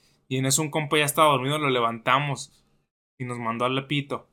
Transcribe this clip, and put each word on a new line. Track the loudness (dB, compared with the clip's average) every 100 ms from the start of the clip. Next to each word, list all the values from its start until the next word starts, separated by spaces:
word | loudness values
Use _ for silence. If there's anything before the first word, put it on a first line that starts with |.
| _ _ -6
Y | -2
en | 0
eso | 0
un | 0
compa | -2 0 0
ya | 2
estaba | 4 4
dormido, | 4 2 -2
lo | 0
levantamos | 0 0 -2 0 0 0 -6 -10 _ _ _ _ _ _ -10
y | -8
nos | -6
mandó | -4 0 0
al | 0 -2
pito. | -2 -2 -6 -10